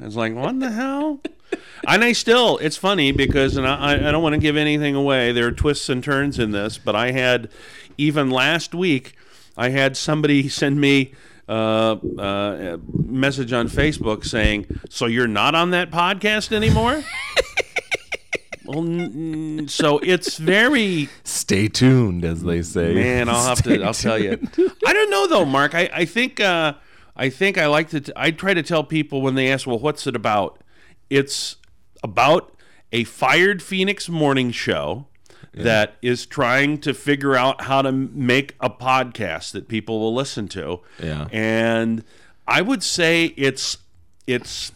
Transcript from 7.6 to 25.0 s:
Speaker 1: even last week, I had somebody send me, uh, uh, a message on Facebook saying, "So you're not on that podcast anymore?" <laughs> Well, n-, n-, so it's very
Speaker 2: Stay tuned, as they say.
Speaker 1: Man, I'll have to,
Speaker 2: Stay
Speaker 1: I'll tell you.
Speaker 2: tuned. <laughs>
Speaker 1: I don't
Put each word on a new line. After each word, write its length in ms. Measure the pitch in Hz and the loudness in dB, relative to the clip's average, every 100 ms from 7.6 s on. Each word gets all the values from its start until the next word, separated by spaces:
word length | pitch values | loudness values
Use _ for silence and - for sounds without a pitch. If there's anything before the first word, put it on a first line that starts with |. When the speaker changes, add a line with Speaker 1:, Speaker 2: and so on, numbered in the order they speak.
| - - - - | -20 -20 -12 -2
Speaker 1:
even 320 | 147 151 135 | 0 2 2
last 460 | 127 139 165 - 170 | 2 2 0 -4 -2
week, 400 | 185 135 - - - - - - | 0 0 -4 -20 -20 -20 -14 -4
I 140 | 123 | 0
had 260 | 135 135 131 | 2 2 0
somebody 520 | - 156 147 143 139 | -2 0 2 2 0
send 320 | - 143 143 | -2 0 2
me, 320 | 139 139 131 - - - - | 4 4 2 -6 -20 -18 -6
uh, 480 | 110 110 110 113 107 101 - | -2 0 2 2 0 -4 -6
uh, 40 | |
a 580 | 98 101 101 80 92 85 - - - | -4 -4 -4 -6 -8 -10 -6 -4 -2
message 480 | 131 139 135 120 | 0 0 -2 -4
on 160 | 120 117 | -2 -2
Facebook 560 | - 151 147 113 104 - | 0 -2 -2 -4 -4 -4
saying, 400 | 117 107 104 95 - - | 0 0 0 -4 -12 -12
"So 160 | - 120 | -4 -2
you're 220 | 117 120 | 0 0
not 260 | 104 123 165 | 2 2 2
on 140 | 175 | 2
that 200 | 180 170 | 0 -2
podcast 600 | 160 175 196 208 214 - | 0 0 0 -2 -2 -2
anymore?" 520 | 214 220 220 233 302 285 | 0 2 2 2 -2 -6
<laughs> 40 | 807 1077 - - - - 719 - - - 719 - - - - - | -10 -4 -2 -2 -4 -6 -8 -8 -10 -10 -16 -10 -12 -12 -16 -8
Well, 140 | 147 | -4
n-, 800 | 165 170 170 127 160 156 156 156 | -2 -2 -4 -6 -8 -6 -6 -8
n-, 80 | 147 | -6
so 300 | - 156 143 | 0 2 2
it's 380 | 143 180 - - | 2 0 0 -4
very 680 | 160 196 247 285 202 170 139 - | 2 4 4 2 2 0 -4 -8
Speaker 2:
Stay 440 | - - - 95 104 | -8 -6 -2 0 0
tuned, 560 | - 127 131 107 87 85 | 4 6 6 4 0 -2
as 180 | 82 | -2
they 180 | 87 85 | -2 -2
say. 320 | 82 90 85 | -2 0 2
Speaker 1:
Man, 360 | - 123 123 120 | 2 2 2 2
I'll 160 | 120 123 | 2 2
have 160 | 123 | 2
to, 120 | 120 107 | 2 2
Speaker 2:
Stay 80 | |
Speaker 1:
I'll 100 | 95 | 2
tell 260 | 117 - 110 | 0 0 0
you. 140 | 101 95 | 0 -4
Speaker 2:
tuned. 380 | - - 370 - | -4 0 0 0
<laughs> 60 | 415 | 0
Speaker 1:
I 60 | |
don't 160 | 392 | 2